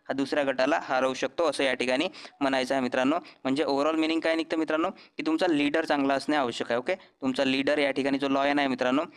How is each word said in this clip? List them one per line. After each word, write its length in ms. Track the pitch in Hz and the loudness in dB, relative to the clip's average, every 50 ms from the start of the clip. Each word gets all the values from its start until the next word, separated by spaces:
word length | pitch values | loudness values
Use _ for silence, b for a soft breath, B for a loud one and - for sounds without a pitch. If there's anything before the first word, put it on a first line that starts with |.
| B - | B -8
हा 40 | 135 | -4
दुसऱ्या 320 | 135 139 131 - 151 143 | -4 -2 -2 0 0 0
गटाला 360 | 139 131 127 131 139 160 175 - | 0 0 0 2 2 2 0 0
हरवू 320 | - 139 131 131 131 131 | 0 0 0 2 0 0
शकतो, 300 | - - 127 - - 170 | -2 -4 -6 -2 0 0
असं 200 | 156 139 - 143 | 0 0 0 0
या 100 | 135 123 | 0 0
ठिकाणी 340 | - 123 123 127 131 160 185 B B B B B - | 0 0 0 0 0 0 -2 B B B B B -2
म्हणायचं 340 | 139 135 135 131 131 127 139 | -2 0 0 0 0 0 0
आहे 80 | 135 127 | 0 0
मित्रांनो. 340 | 123 127 131 127 135 151 170 B B B B B | 0 0 0 2 2 0 -2 B B B B B
म्हणजे 220 | 135 131 139 160 | -2 0 0 0
overall 320 | 139 139 139 143 156 160 | 0 2 2 2 2 2
meaning 240 | 160 160 156 160 165 | 0 0 0 0 0
काय 140 | 156 165 160 | 0 0 0
निघतं 220 | 160 160 156 - | 0 -2 -2 -2
मित्रांनो, 340 | 160 160 151 156 156 165 190 | -2 -2 0 0 0 0 -2
की 320 | - - - - _ - 151 | -4 -6 -18 -20 _ -8 -4
तुमचा 200 | 156 156 160 190 | -2 0 2 2
लीडर 380 | 180 165 143 147 147 147 160 160 | 2 2 2 2 2 2 0 0
चांगला 300 | 156 156 143 139 135 139 | 0 0 0 2 2 0
असणे 220 | 135 - - 151 | 0 0 0 0
आवश्यक 360 | 151 135 120 117 - 123 - 120 | 0 0 0 -2 -4 -4 -2 -2
आहे. 60 | 120 | -2
ओके, 160 | 123 - - | -2 -2 -4
तुमचा 500 | - - - _ - - 131 127 127 139 | -6 -6 -18 _ -6 -4 -4 0 0 0
लीडर 340 | 131 131 135 135 143 147 151 | 0 2 0 0 0 2 2
या 120 | 143 139 | 0 0
ठिकाणी 280 | 135 143 131 139 135 135 | 0 0 -2 0 0 0
जो 100 | 139 139 | 0 0
लायन 300 | 135 139 139 143 143 147 | 0 2 2 2 2 2
आहे 100 | 143 135 | 0 0
मित्रांनो, 340 | 127 123 131 127 127 143 165 185 B | 0 0 0 2 2 0 0 -4 B